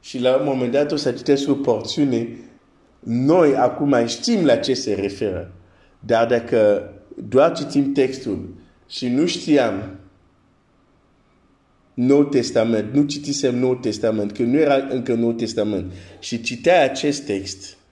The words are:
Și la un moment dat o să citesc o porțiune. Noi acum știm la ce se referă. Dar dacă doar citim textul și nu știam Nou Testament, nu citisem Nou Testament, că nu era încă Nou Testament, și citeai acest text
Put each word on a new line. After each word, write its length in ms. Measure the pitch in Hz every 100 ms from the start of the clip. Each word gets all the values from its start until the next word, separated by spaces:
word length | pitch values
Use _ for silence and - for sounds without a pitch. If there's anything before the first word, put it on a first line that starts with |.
Și 200 | - 131
la 160 | 123 131
un 80 |
moment 280 | 147 131 123
dat 200 | 135 147
o 40 | 151
să 160 | 135
citesc 360 | 120 - 139 139
o 60 |
porțiune. 720 | 139 - 113 110 - 143 120 113 - - _ _ _ _ _
Noi 560 | - 117 131 175 156 127
acum 500 | 123 - 143 131 117
știm 380 | - - 226
la 120 | 156 117
ce 180 | -
se 200 | 127 -
referă. 580 | 98 98 - 107 90 85 - _ _ _ _
Dar 260 | 107 113 117
dacă 680 | 120 117 120 104 101 - - - - 110
doar 240 | 123 156
citim 400 | 165 147 143 139
textul 640 | 139 135 131 - 90 90 87 - _ _
și 200 | - 123
nu 180 | 123 170
știam 720 | - - 143 117 98 98 - - _ _ _ _ _ _ _ _ _ _ _ _ _ _ _ _ _ _
Nou 300 | - 123 143
Testament, 680 | 143 139 117 120 113 110 104
nu 80 | 131
citisem 560 | 143 - - 139 131 123
Nou 160 | 127
Testament, 580 | 123 117 107 113 110 104
că 100 | 104
nu 160 | 120 139
era 280 | 151 139 135
încă 260 | 127 117
Nou 180 | 117 117
Testament, 600 | 117 110 110 107 98 92 90 - -
și 220 | - 120
citeai 440 | 113 123 165 180
acest 380 | 139 135 147 143
text 540 | - 98 95 - - - _